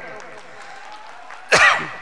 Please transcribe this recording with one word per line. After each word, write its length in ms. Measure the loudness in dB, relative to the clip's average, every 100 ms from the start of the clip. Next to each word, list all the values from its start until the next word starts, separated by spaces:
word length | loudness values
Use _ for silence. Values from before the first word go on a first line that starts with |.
| -6 -14 -14 -16 -16 -16 -16 -16 -14 -16 -16 -16 -16 -10 4
<coughs> 140 | 8 8 6 0 -10